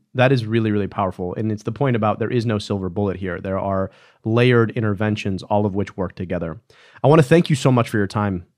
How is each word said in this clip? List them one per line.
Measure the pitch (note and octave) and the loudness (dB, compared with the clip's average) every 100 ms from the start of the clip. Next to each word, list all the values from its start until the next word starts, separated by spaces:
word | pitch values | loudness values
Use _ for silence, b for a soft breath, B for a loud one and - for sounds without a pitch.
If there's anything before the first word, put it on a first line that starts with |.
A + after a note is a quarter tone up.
| _ | _
that | B2+ B2+ | 0 2
is | C3+ G#2+ | 2 0
really, | A2+ A2 | 0 0
really | G#2 F#2+ | -2 -4
powerful. | - F#2+ - F2+ | -4 -4 -4 -8
And | - A2 | -4 -4
it's | G#2+ | -4
the | - | -6
point | A2 C#3 A#2 | -2 -2 0
about | G#2+ G2+ | 0 0
there | A2 | -2
is | B2 A2+ | -2 -2
no | G#2 | -4
silver | - G2+ F#2 | -2 -4 -4
bullet | F#2 G2+ F2 | -2 -2 -4
here. | F#2 F2 | -6 -8
There | F#2+ F#2+ | -6 -4
are | G2 F#2+ F#2+ b b b | -2 -2 -4 b b b
layered | A2+ A2+ B2 A#2+ A2 B2 | -2 4 6 6 4 0
interventions, | A2 G2 G#2+ G#2 G#2 F#2 | -2 0 -2 -2 -4 -6
all | - G#2 G#2 | -2 0 0
of | |
which | F#2+ G2 - | -2 -6 -6
work | F2 | -8
together. | - F2 F2+ E2+ D#2+ _ B B B | -6 -6 -4 -6 -10 _ B B B
I | C3+ | 4
wanna | E3 | 6
thank | C#3+ E3 F3 | 6 4 4
you | D3 | 2
so | C3+ | 2
much | B2 A#2 | 2 2
for | A2 | 0
your | G2 | -2
time | A2 G#2 F2+ - | 0 -2 -2 -8